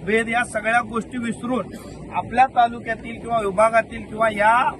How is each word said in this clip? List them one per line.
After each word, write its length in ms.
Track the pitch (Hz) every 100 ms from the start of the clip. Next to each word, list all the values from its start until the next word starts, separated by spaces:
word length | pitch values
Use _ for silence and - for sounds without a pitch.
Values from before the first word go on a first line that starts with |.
भेद 240 | 170 220 226
या 160 | 233
सगळ्या 360 | 240 220 208 240
गोष्टी 380 | 226 226 - 254
विसरून 480 | 233 - 240 247 - - - - -
आपल्या 320 | - - 233 262
तालुक्यातील 720 | 247 233 240 214 226 233 226
किंवा 200 | 226 233
विभागातील 640 | 202 190 220 226 220 226
किंवा 240 | 214 214 220
या 420 | 208 208 233 285